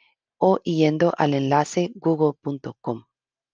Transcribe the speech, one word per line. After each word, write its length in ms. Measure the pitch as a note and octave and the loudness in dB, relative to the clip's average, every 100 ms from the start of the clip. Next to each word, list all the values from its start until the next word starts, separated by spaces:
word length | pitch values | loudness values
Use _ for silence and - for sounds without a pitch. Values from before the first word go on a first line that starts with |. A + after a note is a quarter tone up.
| _ _ _ _ | _ _ _ _
o 200 | F#3 F#3+ | 2 2
yendo 500 | - D#3+ D#3 D3+ E3 - | 0 2 2 2 0 2
al 180 | D3+ | 0
enlace 580 | C#3 C3+ C#3+ D3+ - F3 | 0 0 0 0 -2 -4
google 400 | G#3 E3 D#3+ D3+ C#3+ | -4 -2 0 0 -2
punto 360 | D3 C#3+ B2+ - | -8 -10 -12 -12
com 260 | - A2+ A2+ _ _ _ _ | -10 -10 -12 _ _ _ _